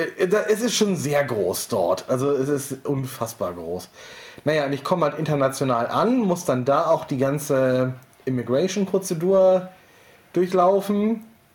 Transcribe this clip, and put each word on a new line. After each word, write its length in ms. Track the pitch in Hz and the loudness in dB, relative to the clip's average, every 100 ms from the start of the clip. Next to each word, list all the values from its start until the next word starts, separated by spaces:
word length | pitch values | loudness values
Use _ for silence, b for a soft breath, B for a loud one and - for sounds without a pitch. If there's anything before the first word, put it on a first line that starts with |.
| 165 - | -2 -2
äh, 100 | 180 | 0
da, 140 | 208 | 0
es 180 | 175 208 | 2 0
ist 140 | 240 - | 0 0
schon 220 | 208 170 | 0 0
sehr 260 | 131 147 | 0 0
groß 460 | 135 113 90 95 - | 0 0 -2 -2 -2
dort. 400 | 107 87 95 - | 0 0 0 -2
Also, 220 | 127 143 | 0 0
es 180 | 139 135 | 0 0
ist 360 | 143 139 131 - | -2 -4 -8 -4
unfassbar 680 | 139 131 - 113 - 92 | -4 -4 -8 -8 -6 -6
groß. 360 | 87 82 90 - B B B B B | -6 -8 -8 -10 B B B B B
Naja, 220 | 143 156 139 | -2 -2 -2
und 80 | |
ich 100 | 139 | -4
komme 220 | - 180 147 | -2 0 0
halt 120 | - | -2
international 720 | 156 147 135 135 135 117 117 | -2 2 0 0 0 0 0
an, 300 | 131 190 254 | 0 2 2
muss 260 | 202 175 | 0 -2
dann 220 | - 127 123 | 0 0 2
da 220 | 143 165 | 2 2
auch 180 | 160 - | 0 0
die 120 | 135 | -2
ganze 760 | 135 147 147 135 131 127 127 127 - _ - | 0 -2 0 0 2 2 0 -4 -16 _ -4
Immigration-Prozedur 1400 | 127 113 131 185 208 190 196 190 165 175 190 185 185 185 B B B B B B | -4 0 0 0 -2 0 -2 -2 -2 2 6 6 4 0 B B B B B B
durchlaufen. 920 | 170 180 180 180 196 196 202 214 220 - _ _ | -2 2 4 4 4 2 0 0 -2 -8 _ _